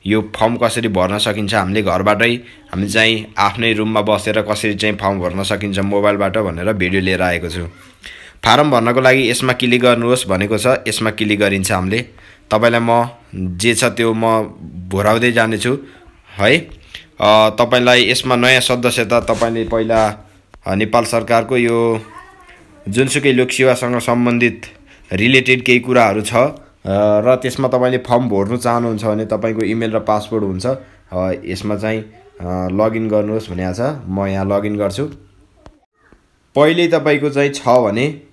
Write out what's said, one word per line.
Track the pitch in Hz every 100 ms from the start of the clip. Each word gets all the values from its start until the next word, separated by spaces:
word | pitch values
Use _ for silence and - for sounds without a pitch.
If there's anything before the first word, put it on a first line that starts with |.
| 98
यो | 107 107 -
फर्म | 113 120
कसरी | 117 120 113
भर्न | 95 92 104
सकिन्छ, | 113 104 101
हामीले | 107 92 104
घरबाटै | 95 90 98 104 117 120 - - -
हामीले | 90 101 110 110 110 107 - 101 104 117
रूममा | 110 110 107
बसेर | 101 101 110 107
कसरी | 104 104 110 98
चाहिँ | 107 101
फर्म | 98 98
भर्न | 87 92
सकिन्छ | 98 101 104 98
मोबाइलबाट | 98 101 104 101 98 107
भनेर | 101 82 92
भिडियो | 104 90 98
लिएर | 92 90
आएको | 90 87 85
छु। | 87 85 - - _ - - - -
फारम | 113 120 151
भर्नको | 123 113 123
लागि | 131 131 120
यसमा | 120 131
क्लिक | 123 123 120
गर्नुहोस् | 123 120 117 123 98
भनेको | 92 104 107
छ, | 113 131 113
यसमा | 104 110
क्लिक | 104 107 101
गरिन्छ | 104 98 95
हामीले। | 98 92 110 123 - - - _
तपाईँलाई | 107 117 117
म | 117 117 120 - - 95
जे | 92 90 110 113
छ |
त्यो | 123 101 113
म | 113 113 113 107 - 82 87 90
भराउँदै | 95 104 113 120
जानेछु | 117 113 110 120 139 - - - _ _ 98
है। | 101 160 165 - - - - _
अ, | 104 107 110
तपाईँलाई | 110 120 123 123 123 117
यसमा | 123 131 123
नयाँ | 123 127
सदस्यता, | - 123 120 120 110 117
तपाईँले | 117 107 113 113
पहिला, | 110 113 110 113 107 107 - _ _ - -
अ, | 98
नेपाल | 107 120
सरकारको | 113 117 107 117 107 127
यो | 120 117 117 110 110 - - - - - - - -
जुनसुकै | 107 131 143 143
लोकसेवासँग | 127 127 - 131 123 123 123
सम्बन्धित | 120 120 120 120 120 - - - - - -
रिलेटेड | 95 117 131 127 127 123
केही | 123
कुराहरू | 123 123 110 101
छ, | 107
अ, | 117 139 156 - _ - 98 104 104
र | 117 127
त्यसमा | 127 123 131
तपाईँले | 127 127 127
फर्म | 127 123 127
भर्नु | 98 101 120
चाहनुहुन्छ | 120 117 117 107
भने | 110 107 107
तपाईँको | 107 113 110
इमेल | 101 110 113
र | 110
पासवर्ड | - 107 104 113
हुन्छ। | 101 92 117
अ, | 131 - - _ 90 92 90 -
यसमा | 95 104 104
चाहिँ, | 110 110
अ, | 107 - - - 90 92 92
लगइन | 95 110 113 110
गर्नुहोस् | 107 104 110 107
भनेको | 90 92
छ, | 90 131 147 92
म | 95 98
यहाँ | 95 98
लगइन | 101 104 104
गर्छु। | 98 90 151 - _ _ _ _ - _ _ _ _ _ _ _ _ -
पहिल्यै | 151 170 170
तपाईँको | 165 143 147 143
चाहिँ | 139 143
छ | 139 123
भने | 127 113 104 143 151 -